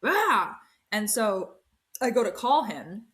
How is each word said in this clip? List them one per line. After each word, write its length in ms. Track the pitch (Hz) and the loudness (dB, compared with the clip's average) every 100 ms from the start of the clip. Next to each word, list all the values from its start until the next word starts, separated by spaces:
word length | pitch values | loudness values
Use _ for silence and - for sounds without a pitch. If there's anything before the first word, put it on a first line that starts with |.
Ah! 580 | 220 381 427 240 175 - - _ _ | 0 2 4 2 0 -6 -20 _ _
And 200 | 214 208 | -4 -2
so 460 | 240 220 190 185 - _ _ _ - | 0 0 0 -4 -12 _ _ _ -2
I 100 | 254 | 0
go 140 | 233 | 2
to 60 | 226 | 0
call 340 | - 247 285 | -2 2 2
him 420 | - 147 135 190 226 | 2 -6 -10 -14 -16